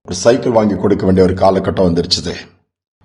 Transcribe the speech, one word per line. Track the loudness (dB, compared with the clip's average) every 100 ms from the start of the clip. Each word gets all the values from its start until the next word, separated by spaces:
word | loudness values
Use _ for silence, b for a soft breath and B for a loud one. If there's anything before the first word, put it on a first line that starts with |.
ஒரு | -12 -2
சைக்கிள் | 0 2 2 0
வாங்கி | 0 0
கொடுக்க | 0 0 2
வேண்டிய | 2 2
ஒரு | 2
காலகட்டம் | 0 0 -2 0 0
வந்துருச்சுது. | 0 -2 -4 -6 -12 -16 _ _ _ _ _